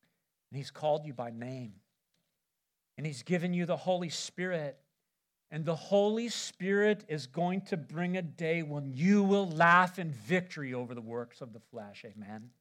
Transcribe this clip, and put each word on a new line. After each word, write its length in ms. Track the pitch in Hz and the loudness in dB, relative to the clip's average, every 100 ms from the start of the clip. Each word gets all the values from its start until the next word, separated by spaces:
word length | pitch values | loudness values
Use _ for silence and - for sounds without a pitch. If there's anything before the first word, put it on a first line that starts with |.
| _ _ _ _ _ | _ _ _ _ _
And 60 | 135 | -12
he's 140 | 135 | -12
called 340 | - 151 156 | -4 0 0
you 80 | 156 | -2
by 180 | 131 120 | -8 -8
name. 440 | 113 123 131 117 95 _ _ _ _ _ _ _ _ _ _ _ - | -8 -10 -10 -12 -16 _ _ _ _ _ _ _ _ _ _ _ -10
And 100 | 151 | -10
he's 160 | 131 | -10
given 300 | - 175 175 | -2 0 0
you 140 | 175 175 | 0 0
the 100 | 160 | -2
Holy 320 | 185 180 175 | 0 0 -2
Spirit. 680 | - - - 185 170 147 131 _ _ _ _ _ _ _ | -6 -8 -6 -4 -2 -4 -10 _ _ _ _ _ _ _
And 140 | 156 | -6
the 100 | 156 | -4
Holy 540 | 165 - 202 208 220 233 | -4 2 4 4 2 -2
Spirit 760 | - - - 185 202 214 208 - | -6 -8 -6 0 4 4 2 -2
is 180 | 151 131 | -6 -6
going 360 | 170 175 190 190 | -2 0 0 -2
to 100 | 190 | -6
bring 400 | 127 151 175 185 | -6 -4 -2 -2
a 60 | |
day 400 | 170 - 165 170 | -4 -4 0 0
when 300 | 151 147 135 | -2 -4 -6
you 280 | 131 175 202 | 2 6 6
will 260 | 196 202 190 | 6 4 2
laugh 500 | 156 170 175 180 180 | 6 8 10 8 2
in 120 | 165 | -6
victory 600 | 127 107 180 180 - 135 | -8 0 0 0 -8 -6
over 220 | 127 123 | -6 -6
the 60 | 120 | -8
works 400 | 113 117 120 - | -8 -8 -8 -12
of 120 | 127 | -16
the 80 | 110 | -16
flesh. 440 | - 117 101 101 117 | -16 -14 -14 -16 -18
Amen. 440 | 104 101 107 120 _ | -16 -14 -14 -14 _